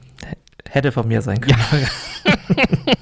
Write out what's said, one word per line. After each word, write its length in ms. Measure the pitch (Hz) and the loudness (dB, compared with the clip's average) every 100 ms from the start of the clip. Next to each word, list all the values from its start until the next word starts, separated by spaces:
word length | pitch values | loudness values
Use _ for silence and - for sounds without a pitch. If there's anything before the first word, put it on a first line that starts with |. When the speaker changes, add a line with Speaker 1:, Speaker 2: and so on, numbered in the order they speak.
| - - - | -8 -16 -14
Speaker 1:
h-, 100 | - _ - - | -14 _ -20 -4
hätte 220 | 139 135 | 0 0
von 160 | 120 113 | 0 0
mir 140 | 113 | 0
sein 200 | 117 104 | 0 0
können. 180 | 135 123 | 2 2
Speaker 2:
Ja. 760 | 113 147 131 - - - - - | 2 0 -2 -4 -10 -4 0 0
<laughs> 580 | - 202 262 - - - | 0 0 2 0 0 -2